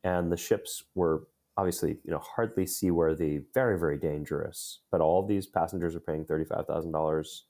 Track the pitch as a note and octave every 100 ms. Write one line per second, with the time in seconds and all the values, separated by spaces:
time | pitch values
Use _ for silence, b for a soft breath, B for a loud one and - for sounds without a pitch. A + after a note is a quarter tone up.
0 | F#2 F2+ E2+ F2 - G#2+ - - - -
1 | E2+ D#2+ - _ _ - F#2+ E2+ D#2+ D#2
2 | - D#2 - - A2+ - F#2 - F#2+ E2+
3 | E2 D#2+ D#2 D2 C#2+ - B2+ F#2+ D#2+ D2
4 | D#2+ D2+ D2 D2 D2+ - - - _ F2+
5 | D#2+ F2+ F#2+ G2+ F#2+ F2+ E2 F#2+ E2+ E2
6 | - D#2 D#2 D#2 D#2 D2 D#2 D#2+ E2 D#2
7 | D#2 D#2 D#2 - _